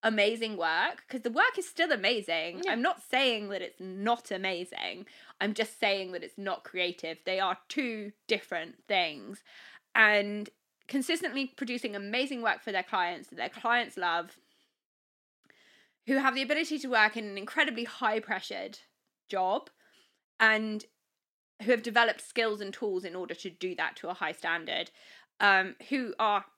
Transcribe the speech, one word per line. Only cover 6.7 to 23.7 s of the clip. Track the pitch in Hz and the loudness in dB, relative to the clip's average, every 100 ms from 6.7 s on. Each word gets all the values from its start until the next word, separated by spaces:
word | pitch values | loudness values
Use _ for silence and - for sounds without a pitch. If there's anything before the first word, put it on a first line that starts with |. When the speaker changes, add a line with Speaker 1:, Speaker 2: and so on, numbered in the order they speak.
| 180 180 175 160 160 | -2 -2 -2 -8 -6
Speaker 1:
They | - 190 | -2 0
are | 190 185 _ | 0 0 _
two | - 254 220 208 - - | -4 -2 -4 -8 -14 -2
different | 202 - 175 165 - - | -2 -2 -8 -8 -14 0
things. | 196 170 147 101 202 _ - - - _ | 2 2 -2 -12 -14 _ -20 -20 -20 _
And | - 214 208 208 208 208 _ _ _ - | 6 8 6 2 -4 -8 _ _ _ -4
consistently | 277 262 330 339 269 262 - | -4 0 0 -2 -4 -6 -6
producing | 240 240 233 202 | -6 -4 -4 -6
amazing | 202 233 269 262 | -4 -2 -2 0
work | 226 - | 0 0
for | - | -2
their | 190 | -4
clients | 180 202 175 170 139 | -2 0 0 -4 -12
that | - | -8
their | 120 | -8
clients | - 233 240 226 - | -4 0 0 0 -2
love, | 175 170 175 - _ _ _ _ _ _ _ _ _ _ _ _ _ _ _ _ - | 0 0 -4 -14 _ _ _ _ _ _ _ _ _ _ _ _ _ _ _ _ 0
who | 269 | 2
have | 269 254 | 4 2
the | |
ability | 262 294 330 302 | 0 0 0 -4
to | 262 | 0
work | 240 214 220 | 4 4 4
in | 214 | -8
an | 196 | -8
incredibly | 208 302 294 233 | -6 0 0 0
high-pressured | 240 - 247 220 214 190 - 196 196 - _ _ _ _ _ | -8 -2 0 0 -2 -6 -4 -8 -8 -12 _ _ _ _ _
job | 196 185 214 - _ _ _ _ _ _ _ | -2 0 0 -4 _ _ _ _ _ _ _
and | 220 220 220 214 - _ _ _ _ _ _ _ | 4 4 0 -6 -10 _ _ _ _ _ _ _
who | 214 | 2
have | 240 | 2
developed | 233 233 233 214 | 4 4 4 2
skills | - - 226 208 | -4 -2 0 -2
and | 196 | -6
tools | - 214 185 185 | -4 -2 -2 -4
in | 180 | -8
order | 175 170 | -8 -8
to | 190 | -10
do | 165 185 | -8 -6